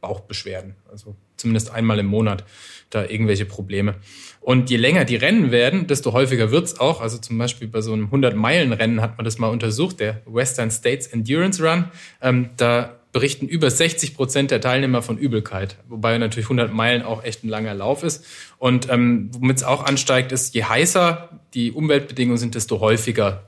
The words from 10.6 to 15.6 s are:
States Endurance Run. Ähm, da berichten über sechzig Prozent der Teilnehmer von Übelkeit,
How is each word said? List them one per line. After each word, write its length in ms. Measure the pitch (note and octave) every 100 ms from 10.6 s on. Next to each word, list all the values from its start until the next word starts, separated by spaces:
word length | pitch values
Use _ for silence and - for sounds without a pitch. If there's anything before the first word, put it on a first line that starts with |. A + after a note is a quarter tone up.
| A2+
States 380 | G#2+ B2 C#3 -
Endurance 540 | A#2 A2 D3 F#3 F#3+
Run. 220 | D#3+ E3+ E3+ - - -
Ähm, 300 | C3 B2+ B2 -
da 440 | A#2+ A#2+ A#2+ - _
berichten 340 | B2+ C#3 C#3 C#3
über 240 | E3 D3+
sechzig 440 | B2+ E3 E3 E3 -
Prozent 360 | C3 C#3 C#3
der 100 | C#3+
Teilnehmer 400 | B2+ B2+ C3+ B2
von 160 | A#2 A2
Übelkeit, 600 | C3+ A2+ - F#2+